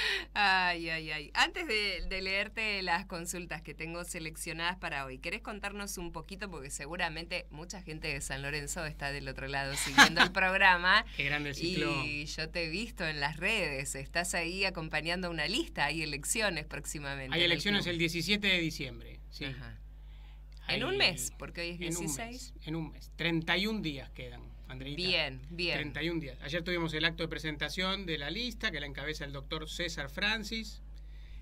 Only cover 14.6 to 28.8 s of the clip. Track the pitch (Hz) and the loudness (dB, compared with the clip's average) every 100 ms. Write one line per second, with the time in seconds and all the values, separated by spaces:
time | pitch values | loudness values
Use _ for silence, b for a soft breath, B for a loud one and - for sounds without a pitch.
14.6 | 196 185 165 156 160 180 180 165 151 247 | 0 0 -2 0 0 0 0 0 0 0
15.6 | - - 147 160 151 143 - 226 208 160 | 0 2 2 2 -2 -2 0 2 2 0
16.6 | 156 143 - 151 139 139 131 160 175 165 | -4 -8 -6 -6 -4 -4 -2 4 4 4
17.6 | 202 202 180 170 165 170 170 208 202 180 | 4 2 2 2 2 2 2 4 6 4
18.6 | 160 - 131 117 117 135 - - 143 127 | 4 -2 -6 -8 -12 -14 -12 -8 -6 -6
19.6 | 120 104 - B B B B B - - | -10 -12 -14 B B B B B -14 -8
20.6 | - 185 285 392 262 160 - - 139 175 | -2 0 2 4 4 2 -4 -6 -8 -6
21.6 | 170 175 165 165 160 135 233 254 - - | -6 -4 -2 0 -2 -4 -6 -8 -10 -10
22.6 | 151 165 160 - - - 165 165 165 175 | -4 -4 -4 -8 -12 -2 2 2 2 2
23.6 | 208 214 160 135 117 - 123 120 120 - | 2 0 -2 -4 -8 -10 -10 -10 -12 -14
24.6 | - 131 135 143 185 170 147 131 139 170 | -10 -8 -6 -2 2 2 0 -4 -8 -2
25.6 | 170 147 151 143 165 165 139 - 143 175 | 0 0 -2 -2 0 0 -4 -8 -4 -2
26.6 | 170 175 160 156 165 165 160 147 156 147 | 0 0 0 2 2 2 -4 -2 -4 -2
27.6 | 147 185 185 196 175 151 143 196 247 - | -2 0 0 0 -2 -2 -2 -2 -4 -2
28.6 | 185 151 | -4 -2